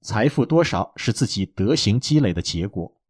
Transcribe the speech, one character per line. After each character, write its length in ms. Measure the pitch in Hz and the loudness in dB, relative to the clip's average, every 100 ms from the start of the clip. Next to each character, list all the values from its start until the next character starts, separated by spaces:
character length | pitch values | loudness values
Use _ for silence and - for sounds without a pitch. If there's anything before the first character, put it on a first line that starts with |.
财 280 | - 110 135 | -4 0 0
富 160 | 151 | 2
多 180 | 123 160 | 2 2
少 300 | 165 90 - - | 2 0 -4 -4
是 160 | - | -4
自 140 | 113 123 | 0 -2
己 200 | - 95 | -2 -6
德 280 | - 98 | -2 0
行 240 | 156 - 113 | 2 2 0
积 200 | - 151 | 2 2
累 160 | 120 | 2
的 80 | 85 | 0
结 240 | - 85 95 | -4 -4 -6
果 340 | 101 85 _ _ | -6 -10 _ _